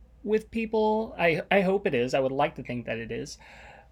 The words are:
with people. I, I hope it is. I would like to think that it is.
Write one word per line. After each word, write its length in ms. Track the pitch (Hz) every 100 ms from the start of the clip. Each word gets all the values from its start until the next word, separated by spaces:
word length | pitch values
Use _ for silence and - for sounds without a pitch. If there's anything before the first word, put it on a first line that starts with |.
| - -
with 280 | 202 214 220
people. 640 | 226 220 220 214 220 220 -
I, 240 | 170 165 -
I 120 | 196
hope 260 | 185 196 196
it 80 | 131
is. 180 | 123
I 60 | 139
would 120 | 131
like 240 | 135 151 -
to 80 |
think 220 | 123 123 117
that 140 | 113
it 120 | 113
is. 280 | 120 139 - - - - - -